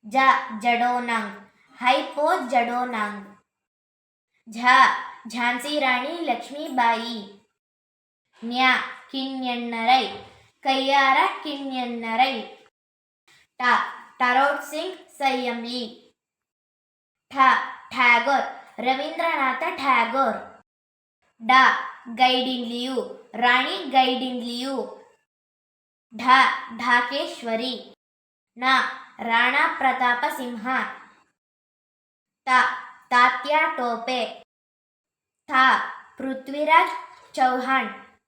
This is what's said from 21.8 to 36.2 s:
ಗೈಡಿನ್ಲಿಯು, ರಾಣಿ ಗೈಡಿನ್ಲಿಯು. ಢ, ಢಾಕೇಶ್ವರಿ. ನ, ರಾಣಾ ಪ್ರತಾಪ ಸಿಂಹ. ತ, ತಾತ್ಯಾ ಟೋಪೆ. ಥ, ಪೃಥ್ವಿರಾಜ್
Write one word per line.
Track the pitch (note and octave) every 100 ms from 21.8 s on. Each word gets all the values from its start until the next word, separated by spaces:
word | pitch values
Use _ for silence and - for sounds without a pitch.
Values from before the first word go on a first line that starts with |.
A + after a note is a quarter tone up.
| - - A#3+
ಗೈಡಿನ್ಲಿಯು, | A#3 B3+ B3+ B3 B3 A#3 A#3+ B3 B3+ - - - G#3+
ರಾಣಿ | B3 B3+ D4 F#4+ D4
ಗೈಡಿನ್ಲಿಯು. | C4 B3+ B3+ B3+ B3 A#3 A#3+ C4+ C4+ - - - _ _ _ _ _ _ _ _ _ _ A3
ಢ, | B3 C4+ B3+ - - A#3
ಢಾಕೇಶ್ವರಿ. | A#3+ B3 B3 C#4 D4 - A#3 A3+ B3+ A3+ - - _ _ _ _ _ -
ನ, | B3+ C4 - - - -
ರಾಣಾ | A3+ A#3 B3 C#4+ D#4 -
ಪ್ರತಾಪ | C4 B3+ B3 B3 D4+ D4
ಸಿಂಹ. | B3 A#3+ A#3 B3+ - - - _ _ _ _ _ _ _ _ _ _ _ _ _
ತ, | - B3+ A#3 - - - _
ತಾತ್ಯಾ | B3 B3 - C#4 D4+ D#4+ -
ಟೋಪೆ. | A#3+ A3+ - B3+ A3 - _ _ _ _ _ _ _ _ _ _ -
ಥ, | C4 C4 A3 - - -
ಪೃಥ್ವಿರಾಜ್ | -